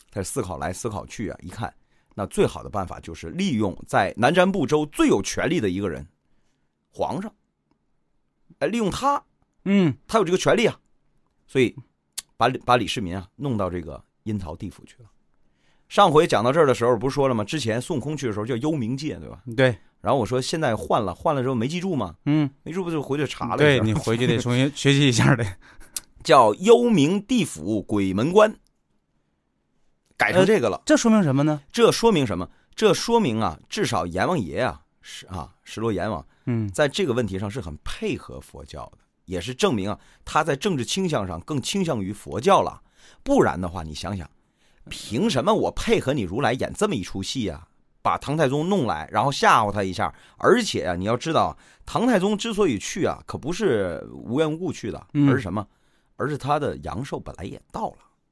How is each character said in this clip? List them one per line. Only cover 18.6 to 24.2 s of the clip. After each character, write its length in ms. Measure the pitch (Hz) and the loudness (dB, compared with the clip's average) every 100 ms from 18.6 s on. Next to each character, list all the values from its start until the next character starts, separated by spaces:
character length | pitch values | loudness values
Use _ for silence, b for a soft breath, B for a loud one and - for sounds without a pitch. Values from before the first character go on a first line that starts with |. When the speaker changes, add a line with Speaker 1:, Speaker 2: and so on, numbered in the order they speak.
| 147 | -2
Speaker 1:
冥 260 | 160 110 135 | -2 -2 -4
界， 180 | 151 87 | -6 -10
对 140 | 76 | -12
吧？ 120 | - - 113 | -16 -6 2
Speaker 2:
对。 200 | 131 110 _ _ | 2 2 _ _
Speaker 1:
然 120 | - | 0
后 60 | 135 | 0
我 60 | 101 | 0
说 160 | 123 | -2
现 180 | 131 165 | -2 -2
在 160 | 147 110 | 0 -2
换 260 | - 170 | 0 0
了， 140 | 98 85 | 0 -2
换 180 | 170 | -2
了 80 | 143 | 0
之 60 | 123 | 0
后 80 | 127 | -2
没 120 | 120 | -2
记 120 | 175 | -4
住 160 | 190 151 | -4 -4
吗？ 200 | 92 - 143 | -4 -6 0
Speaker 2:
嗯。 240 | 151 143 - | 2 0 -4
Speaker 1:
没 80 | - | -10
记 40 | 170 | -6
住 80 | |
不 80 | 175 | -4
就 100 | 160 | -4
回 160 | 135 143 | -4 -2
去 80 | 135 | -4
查 300 | - 76 107 | -4 -4 2
了 80 | |
一 140 | 147 131 | 4 4
下？ 20 | |
Speaker 2:
对， 0 | |
你 140 | 107 | 2
回 240 | 107 - | 0 0
去 100 | 117 | 0